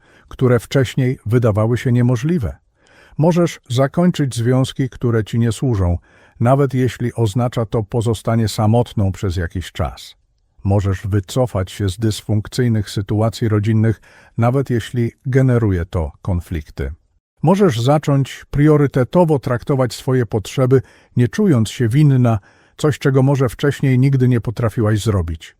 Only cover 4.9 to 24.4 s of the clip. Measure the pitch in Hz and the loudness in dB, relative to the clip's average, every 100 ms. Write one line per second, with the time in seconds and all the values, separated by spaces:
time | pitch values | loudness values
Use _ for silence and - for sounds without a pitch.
4.9 | - 120 113 107 117 117 107 135 107 90 | -4 -2 0 -2 0 0 0 -2 0 0
5.9 | 85 _ _ _ - 117 139 139 127 127 | -2 _ _ _ -2 2 2 2 0 -2
6.9 | - 123 - 113 123 120 - 110 120 104 | -2 -6 -2 -2 0 -2 -2 -4 -4 -4
7.9 | 120 110 110 - 113 110 - 110 117 120 | -4 -2 -2 -2 0 0 0 2 2 0
8.9 | - 98 90 101 87 82 92 - - 73 | -2 -2 -2 -4 -4 -4 -6 -8 -6 -6
9.9 | - - - _ _ _ _ 98 101 98 | -8 -20 -20 _ _ _ _ -2 0 0
10.9 | 92 98 101 - 131 127 98 92 - 101 | -4 -2 -4 -2 -2 -2 -2 -6 -4 -6
11.9 | 90 113 101 - 107 - - 123 110 104 | -2 -4 -4 -4 -4 -4 -2 0 0 -2
12.9 | - 101 107 113 - 117 107 104 110 110 | -6 -4 -2 -2 -2 -2 0 0 2 2
13.9 | 107 - - - - 117 135 135 120 - | -2 -8 -20 -12 -2 0 0 0 -4 -4
14.9 | 123 117 - 135 127 131 120 110 92 82 | -4 -4 -4 -2 2 4 2 2 0 -2
15.9 | 90 76 - - 87 - 82 - - 69 | -4 -6 -6 -4 -4 -4 -8 -10 -8 -8
16.9 | 80 _ _ _ _ - 196 196 113 123 | -8 _ _ _ _ 0 4 4 2 2
17.9 | 151 - 139 135 - - 139 151 151 143 | 0 2 0 0 -8 -6 2 4 4 2
18.9 | 139 123 175 170 147 - 120 - 135 127 | 0 0 2 2 0 -2 -4 -2 -2 -2
19.9 | - - 131 117 113 - - 127 131 - | -4 -2 0 0 -4 -4 -2 2 2 0
20.9 | _ _ - 120 - 208 123 110 - 117 | _ _ 0 0 2 2 2 0 -2 0
21.9 | 135 151 135 120 110 _ _ _ - 151 | 4 4 4 2 0 _ _ _ -4 -2
22.9 | - 143 135 131 135 127 - 147 - 139 | 0 0 2 2 2 -2 -2 -4 0 0
23.9 | 127 135 135 123 123 | 2 2 2 2 0